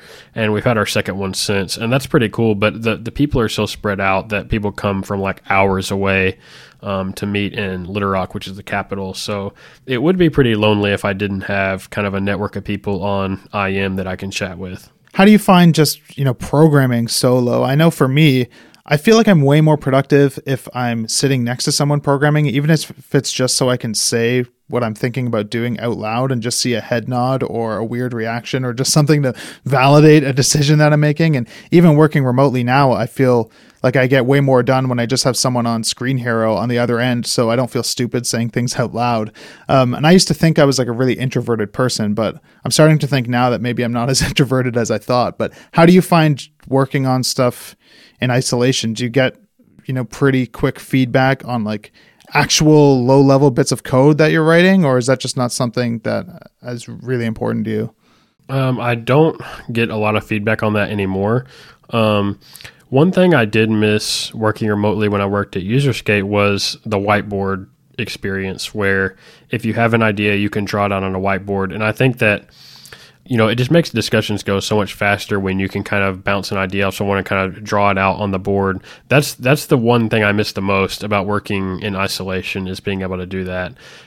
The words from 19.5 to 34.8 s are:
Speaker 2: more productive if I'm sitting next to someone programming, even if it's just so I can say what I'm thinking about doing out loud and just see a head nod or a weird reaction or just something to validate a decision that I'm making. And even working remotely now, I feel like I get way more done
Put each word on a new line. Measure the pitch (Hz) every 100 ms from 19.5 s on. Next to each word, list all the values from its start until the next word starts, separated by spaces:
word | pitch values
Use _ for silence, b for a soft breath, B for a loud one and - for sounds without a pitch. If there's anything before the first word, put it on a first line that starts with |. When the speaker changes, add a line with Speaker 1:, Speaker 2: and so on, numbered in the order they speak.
| 147
Speaker 2:
more | 156 151
productive | - 135 135 143 143 - -
if | 135 -
I'm | 123 123 117 110
sitting | - 139 135
next | 120 123
to | -
someone | 147 143 147
programming, | 143 139 147 151 147
even | 123 147
if | 160 - - -
it's | 143 -
just | - 127 -
so | 131
I | 123
can | 120
say | 104 - 117 117 127 123 _ _
what | 120
I'm | 117
thinking | 107 127 120 123
about | 113 104
doing | 117 120 113
out | 120 110
loud | 107 113 131
and | 127
just | 113 -
see | 127
a | 117
head | - 120 110
nod | 123 123 131
or | 127 110 113 104
a |
weird | 113 120 127
reaction | 120 110 117 - 135
or | 127
just | 117 131
something | - 147 151
to | 135 113 B B
validate | - 131 135 147 151 151
a | 135
decision | 135 123 156 143 151
that | 151
I'm | 147
making. | 151 147 165
And | 147 117 B B
even | 170 175 147
working | 156 151
remotely | 131 123 139 127
now, | 120 127 139
I | 107 113
feel | - 131 123 110 b b b
like | 131 135
I | 127
get | 135 123
way | 139
more | 139 131
done | 123 131